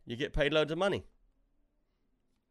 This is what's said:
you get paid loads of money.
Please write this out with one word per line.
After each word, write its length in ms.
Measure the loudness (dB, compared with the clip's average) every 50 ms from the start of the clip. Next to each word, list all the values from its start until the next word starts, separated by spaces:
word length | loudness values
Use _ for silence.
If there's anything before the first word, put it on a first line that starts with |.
| -12
you 120 | -10 -6
get 180 | -6 -6 -4 0
paid 180 | 0 0 2 4
loads 180 | 2 2 2 0
of 60 | 0
money. 280 | 0 0 0 -2 -4 -8 _ _ _ _ _ _ _ _ _ _ _ _ _ _ _ _ _ _ _ _ _ _ _ _ _ _ _ _